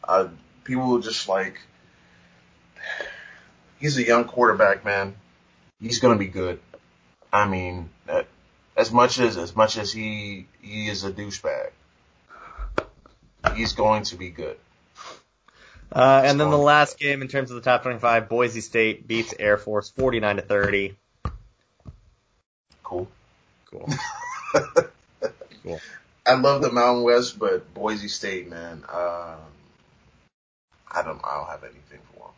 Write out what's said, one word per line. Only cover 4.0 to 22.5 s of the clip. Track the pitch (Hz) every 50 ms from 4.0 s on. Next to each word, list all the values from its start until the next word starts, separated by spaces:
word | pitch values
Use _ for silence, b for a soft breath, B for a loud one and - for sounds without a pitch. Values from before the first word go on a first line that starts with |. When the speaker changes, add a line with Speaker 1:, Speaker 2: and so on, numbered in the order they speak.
| 120
Speaker 1:
young | 117 117 110 120
quarterback, | - - 123 120 113 104 98 107 98 101 98 -
man. | 104 101 98 98 98 104 - _ _ _ _ _ _ _ _ _ _ _ _
He's | 107 117 120 -
gonna | - 123 117
be | 104 98
good. | 92 92 95 92 90 87 - _ _ - - _ _ _ _ _ _ _ _ _ _
I | - 101 104
mean, | 101 95 92 90 90 90 90 85 80 _ _ _ -
uh, | 76 - - _ _ _ _ _ _ _ _ _ _
as | - 117 113
much | 113 120 123 123 123 131
as, | 123 113 101
as | 90 85 87 85
much | 101 110 107 -
as | 110 104 98
he, | 101 110 110 107 107 104 104 104 101 92 - _ _ _
he | - 101 107 107 107
is | 107 101 92 98
a | 98
douchebag, | 95 101 104 101 98 - - 78 69 62 - - _ _ _ _ _ _ _ _ _ _ _ B B B B B B B B B - - - - _ _ _ - _ _ _ _ _ _ - - -
he's | 110 113 107 -
going | - 107 107 107 107 101
to | - -
be | 90 92 87
good. | 82 - 73 - - - _ _ _ _ _ _ _ B B B B B B _ _ _ _ b b b b b b b b -
Speaker 2:
Uh, | - - 127 135 135 135 131
and |
Speaker 1:
He's | 139 143
Speaker 2:
then | 143 151 151
the | 147
Speaker 1:
going | 147 143
Speaker 2:
last | 147 147 151 147 143 -
game | - 151 143 139 135
in | 135
terms | 135 135 139 131 120
of | 123
the | 120
top | 110 131 123 120 -
twenty-five, | 127 123 110 117 120 117 113 110 -
Boise | 113 120 123 117 107 113
State | 107 - - 120 113 110 107 - -
beats | - 113 113 113 - -
Air | - - 104 104
Force | 104 - 104 107 104 101 -
forty-nine | _ - 131 131 120 113 107 104 101
to | 98
thirty. | 92 - 101 101 101 101 101 98 98 98 98 _ _ _ _ _ _ - - - - - _ _ _ _ _ _ _ - - _ _ _ _ _ _ _ _ _ _ _